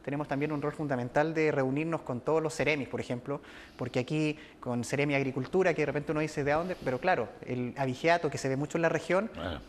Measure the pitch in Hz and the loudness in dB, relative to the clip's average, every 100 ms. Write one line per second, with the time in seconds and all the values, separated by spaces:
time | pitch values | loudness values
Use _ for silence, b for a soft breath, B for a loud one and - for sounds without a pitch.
0 | - 143 147 139 151 147 143 143 147 127 | -6 -4 -2 -2 -2 0 -2 -2 -2 -2
1 | 120 147 156 160 156 139 131 139 165 160 | 0 2 2 4 4 4 2 2 0 -2
2 | - 123 - 160 156 - 139 151 123 120 | -2 -4 2 2 2 0 2 2 0 -4
3 | - 123 - 139 B B B B 123 131 | -4 -4 -4 -8 B B B B -4 -2
4 | 127 151 151 151 B B 127 123 117 139 | 0 2 0 0 B B -4 -2 0 0
5 | 147 139 135 131 131 185 180 156 147 143 | 2 2 2 -2 0 2 4 4 0 0
6 | 147 151 151 151 143 151 185 180 - 127 | -2 -2 -2 0 2 2 0 -4 -2 0
7 | 180 156 107 - - 123 123 - 135 127 | 2 2 0 -6 -6 -4 -4 -2 -2 2
8 | 160 170 156 135 135 135 147 165 165 160 | 4 4 2 -2 -2 0 0 2 2 2
9 | - 180 226 - 90 78 | 2 0 0 -4 -6 -6